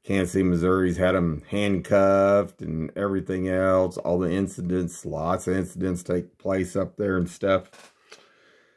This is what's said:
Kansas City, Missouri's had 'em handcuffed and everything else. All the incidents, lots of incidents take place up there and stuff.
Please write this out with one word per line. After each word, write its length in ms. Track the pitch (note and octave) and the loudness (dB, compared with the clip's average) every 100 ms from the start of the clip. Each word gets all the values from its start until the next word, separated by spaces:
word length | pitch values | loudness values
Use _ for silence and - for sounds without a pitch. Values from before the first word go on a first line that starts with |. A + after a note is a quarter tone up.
Kansas 300 | - G2 F2+ | -4 -2 0
City, 100 | F#2+ | 2
Missouri's 540 | F#2 F2 F2+ F#2+ F#2 F2 | 2 2 2 2 2 2
had 180 | F2+ F#2+ | 2 2
'em 280 | E2+ D2 - | 0 -2 -6
handcuffed 1120 | G2+ G2+ F#2+ - G2+ G2 G2 G2 G2+ F2 - | -2 -2 -2 2 4 6 4 4 4 2 -6
and 300 | D#2+ D#2+ D#2 - | -8 -6 -6 -4
everything 520 | G2+ F#2+ F2+ F#2 F#2 | -2 -2 -4 -4 0
else. 500 | F#2 F#2+ F#2+ F#2 - | 2 4 4 2 -2
All 220 | - F2 | -2 0
the 120 | F2+ | 0
incidents, 720 | F#2 F#2+ - F2 F2+ E2+ - F2 | 0 -2 -4 -2 -2 -2 -6 -10
lots 420 | D2+ E2 F2+ - | -4 -2 -2 -2
of 80 | F#2 | -2
incidents 480 | F2 F2+ F#2 F2 | -4 -4 -4 -4
take 340 | - F2+ F2 _ | -4 -4 -4 _
place 380 | F#2+ F#2+ F2+ G2 | -4 -2 -2 -4
up 220 | F2 - | -6 -4
there 180 | G2+ F#2 | -2 0
and 140 | F2 | -2
stuff. 640 | - G2 F#2 - - - _ _ - _ _ _ _ _ | -2 0 0 -2 -20 -20 _ _ -20 _ _ _ _ _